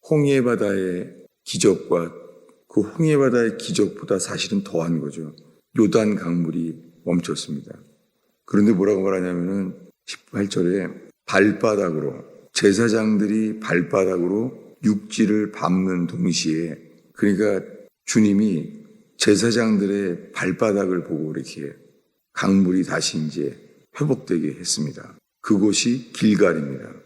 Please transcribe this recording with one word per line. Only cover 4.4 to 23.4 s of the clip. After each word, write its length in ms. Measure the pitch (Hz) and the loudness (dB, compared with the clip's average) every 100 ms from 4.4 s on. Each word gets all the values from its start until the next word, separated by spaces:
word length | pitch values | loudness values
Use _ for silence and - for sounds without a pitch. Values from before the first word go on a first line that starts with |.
| - 101 | -4 -4
더한 380 | - 85 85 82 | -2 -4 -2 -2
거죠. 340 | 71 76 78 - _ _ _ - | -4 -10 -14 -16 _ _ _ 2
요단 380 | 107 117 107 | 4 4 2
강물이 640 | 98 85 85 82 85 82 78 - _ | -2 -2 -2 -2 -4 -6 -8 -18 _
멈췄습니다. 720 | 87 90 82 78 - 73 - - - _ _ _ _ _ - | -2 -2 -2 -8 -8 -10 -12 -20 -20 _ _ _ _ _ -2
그런데 260 | 101 104 | 4 4
뭐라고 300 | 95 98 98 | 4 2 2
말하냐면은 720 | 95 95 90 87 87 98 92 - - _ - | 2 0 -2 -2 -2 -4 -6 -10 -20 _ -16
십팔 420 | - _ - 98 | -16 _ -4 -2
절에 400 | 95 87 98 92 - - _ - | 0 0 0 -4 -10 -20 _ 0
발바닥으로, 1000 | 98 104 - 113 104 92 78 73 69 - - _ | 4 4 4 0 2 0 -2 -4 -8 -18 -20 _
제사장들이 1080 | - 101 98 117 110 110 107 104 110 110 110 | 2 4 4 2 2 2 0 0 0 -2 -4
발바닥으로 1160 | - 87 80 - 92 90 87 104 123 - - _ | -2 0 2 0 2 0 0 0 -2 -8 -20 _
육지를 720 | 110 101 - - 104 107 104 | 0 0 -4 0 2 2 -2
밟는 560 | - 85 92 95 90 85 | -4 0 0 0 0 -2
동시에, 680 | 87 90 80 80 80 85 71 - _ _ | -2 -2 0 -2 -2 -4 -10 -18 _ _
그러니까 520 | - 104 190 104 95 - - - _ | 0 0 2 2 0 -6 -18 -20 _
주님이 760 | - 117 107 101 107 82 - - - - _ _ | -2 2 4 4 2 0 -6 -14 -20 -20 _ _
제사장들의 1160 | - 101 117 113 113 104 98 101 98 87 - | 2 4 2 0 2 2 2 0 -4 -6 -10
발바닥을 720 | - 92 87 110 101 95 90 | -6 -4 0 0 2 0 -2
보고 280 | 78 78 78 | -4 -6 -4
이렇게 400 | 76 67 - 71 - _ _ _ _ _ | -8 -10 -12 -12 -14 _ _ _ _ _
강물이 500 | - 101 98 92 92 | -4 2 4 4 2
다시 340 | 87 - - - | 0 -2 -4 -4
이제 380 | 78 76 | -6 -4